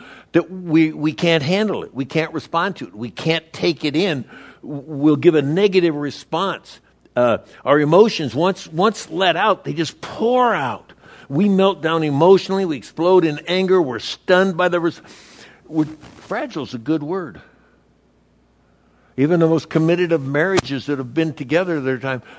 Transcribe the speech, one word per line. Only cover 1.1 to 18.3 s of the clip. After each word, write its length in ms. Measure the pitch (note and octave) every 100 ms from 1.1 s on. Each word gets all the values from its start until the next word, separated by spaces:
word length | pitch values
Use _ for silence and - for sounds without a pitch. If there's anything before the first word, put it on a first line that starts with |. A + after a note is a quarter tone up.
can't 300 | C#3 E3+ E3
handle 400 | C3+ F#3+ G#3+ B2+
it. 100 | D#2
We 120 | A#2+ C3
can't 280 | D#3 D#3
respond 440 | D#3+ - E3 F#3+ F3
to 100 | G#2
it. 80 | G2+
We 160 | A#2
can't 400 | - D#3+ E3 -
take 320 | - F3+ D3 D3+
it 100 | D3
in. 300 | F#3+ C#3+ A2 - - -
We'll 540 | - C#3+ C#3 C#3+ D3+ D3
give 180 | E3
a 80 | D#3
negative 540 | C#3 E3 G3+ F#3 E3+ D3
response. 840 | D3 - - D#3+ F#3+ C3+ - - _ _ _ -
Uh, 240 | B2 G#2 - - -
our 140 | D3
emotions, 560 | D3 F3 A3+ - C#3+ A#2
once, 320 | F3+ F#3 E3+
once 420 | D#3+ G#3 G#3 -
let 260 | D#3+ F#3 E3
out, 280 | G#3 F#3+
they 100 | -
just 260 | D3 D#3+ -
pour 540 | - - A3 B3 B3
out. 400 | F3+ C3 G2+ - - - - -
We 220 | C#3 G3+
melt 320 | F#3+ G3 E3+
down 220 | D#3 E3
emotionally. 640 | D#3 C#3 E3+ F#3+ - F#3+ F#3
We 120 | C#3
explode 480 | - - F3 F#3 E3
in 140 | D3 -
anger. 340 | F#3 F#3+ F#3
We're 160 | D3 A2+
stunned 600 | - - - F#3 F#3+ E3+
by 120 | F3+
the 100 | E3+
res-, 220 | E3 - - - - - - - -
we're, 180 | D#3 D3+
fragile 800 | - - - - G3+ C#4 E3
is 120 | B2 A#2+
a 20 |
good 240 | A2+ D#3
word. 400 | D3 F#3+ D#3 D#2+ - _ _ _ _ _ _ _ _